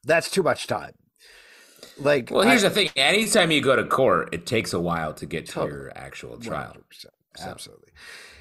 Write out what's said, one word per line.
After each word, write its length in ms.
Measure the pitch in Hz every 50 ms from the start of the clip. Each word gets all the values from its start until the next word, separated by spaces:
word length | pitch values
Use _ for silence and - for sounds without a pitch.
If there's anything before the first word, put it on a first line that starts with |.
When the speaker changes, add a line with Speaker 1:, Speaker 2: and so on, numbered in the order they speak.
| -
Speaker 1:
That's 280 | 135 160 165 160 -
too 100 | - 190
much 240 | 170 143 117 - -
time. 280 | - 117 92 73 - - _ _ _ _ _ _ - - - - - - - - _ _ _ - - - -
Like, 300 | 139 143 147 139 117 -
Speaker 2:
Well, 160 | 117 117 -
here's 160 | 233 262 240 196
Speaker 1:
I 60 | 175
Speaker 2:
the 60 | -
thing. 140 | 214 190 156 -
Anytime 560 | 135 135 147 175 208 226 208 - 220 175 165
you 100 | 160 143
go 140 | 120 131 127
to 80 | 113 95
court, 440 | - - - 135 113 92 82 - - -
it 120 | 82 -
takes 260 | - - 110 104 - -
a 60 | 90
while 340 | 85 85 85 82 80 78 -
to 100 | - -
get 200 | - 85 78 76
to 40 | -
Speaker 1:
Totally. 220 | - - 78 73 71
Speaker 2:
your 240 | 69 67 65 -
actual 400 | - 67 67 - - - 62 60
trial. 220 | - 233 113 80 71
Speaker 1:
One 80 | 64
hundred 220 | - - - _ _
percent. 240 | - - - - _ _ _ _ _
Speaker 2:
So. 80 | - - -
Speaker 1:
Absolutely. 420 | - - - - - _ _ _ _ - - - - - - - - -